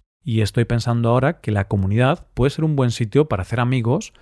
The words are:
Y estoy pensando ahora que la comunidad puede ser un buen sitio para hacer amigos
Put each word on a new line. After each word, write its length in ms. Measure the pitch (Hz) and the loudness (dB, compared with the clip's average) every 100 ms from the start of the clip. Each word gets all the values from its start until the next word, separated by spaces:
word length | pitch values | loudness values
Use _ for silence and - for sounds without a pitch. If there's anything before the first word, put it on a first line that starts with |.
| _ _ | _ _
Y 180 | 143 110 | -4 0
estoy 240 | 104 127 110 | 0 0 0
pensando 440 | 120 120 117 117 | 0 0 0 2
ahora 300 | 123 135 170 | 2 2 -2
que 120 | - | -2
la 160 | 104 98 | -2 0
comunidad 600 | 101 95 110 131 175 - | 0 0 2 2 0 -4
puede 160 | - 135 | -2 -2
ser 140 | - | 0
un 120 | 156 143 | -2 0
buen 160 | 123 | 0
sitio 360 | - 110 139 151 | 0 0 0 0
para 160 | 98 | -2
hacer 160 | 90 117 | -4 -2
amigos 540 | 123 131 113 160 - - | 0 0 0 -2 -4 -18